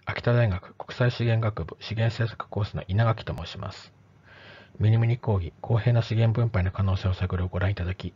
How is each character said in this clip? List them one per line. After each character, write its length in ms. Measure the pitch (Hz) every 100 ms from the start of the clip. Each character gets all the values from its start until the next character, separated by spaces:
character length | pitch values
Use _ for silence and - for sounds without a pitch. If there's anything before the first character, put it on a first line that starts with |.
| -
秋 160 | -
田 100 | 123
大 160 | 120 113
学 240 | 90 -
国 240 | - - -
際 140 | 123
資 140 | -
源 200 | 117 113
学 220 | 110 107 80
部 100 | -
資 120 | -
源 220 | 107 113
政 160 | - 117
策 180 | - -
コ 140 | 101
ー 20 |
ス 100 | 101
の 80 | 80 -
稲 160 | 101
垣 220 | 113 107 -
と 100 | -
申 100 | 82
し 120 | -
ま 140 | -
す。 200 | - - - - - - - - - - -
ミ 120 | 107
ニ 60 | 113
ミ 100 | 117
ニ 120 | 123
講 160 | -
義、 180 | 98 85 -
公 180 | - 113
平 140 | 120
な 80 | 120
資 140 | -
源 200 | 110 113
分 140 | 117 117
配 160 | 98
の 80 | 90
可 100 | -
能 140 | 98 95
性 140 | 92
を 20 |
探 240 | 90 90 90
る 80 |
を 40 | 92
ご 100 | 90
覧 120 | 98
い 40 |
た 100 | 98
だ 100 | 90
き、 200 | - 90